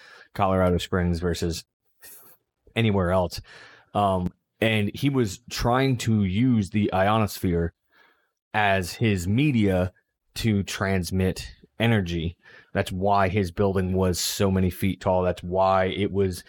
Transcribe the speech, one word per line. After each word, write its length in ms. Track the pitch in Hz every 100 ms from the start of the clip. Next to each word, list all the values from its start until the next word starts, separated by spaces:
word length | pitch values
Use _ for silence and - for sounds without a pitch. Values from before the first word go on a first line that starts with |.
| - - -
Colorado 440 | - 95 95 92 90
Springs 420 | - 92 87 82
versus 440 | 87 82 87 82 - _ _ _ - - - _ _ _ _
anywhere 380 | 113 113 98 87
else. 280 | 92 87 - - - - - _
Um, 380 | 107 101 95 90 - _ -
and 300 | 110 110 101
he 160 | - 139
was 300 | 135 110 - -
trying 480 | - 120 123 135 123
to 260 | 113 110
use 460 | 95 95 127 117 92
the 220 | 107 104
ionosphere 800 | 95 98 110 104 - 95 85 82 - _ _ _ _ _ _ _
as 400 | 107 104 95 87
his 320 | - 117 98 87
media 640 | 113 151 120 101 92 92 - _ _ _
to 280 | - 113 101
transmit 840 | 90 - 98 95 85 95 92 82 - - - -
energy. 580 | 113 113 90 87 80 - - - -
That's 200 | 92 98
why 360 | 92 98 101 95
his 240 | 104 90
building 400 | 87 101 95 92
was 240 | 92 92 87
so 300 | - - 101
many 200 | 95 92
feet 300 | - 98 -
tall. 220 | - 92
That's 200 | 90 87
why 440 | 90 92 95 95 95
it 240 | 82 101
was 300 | 95 95 85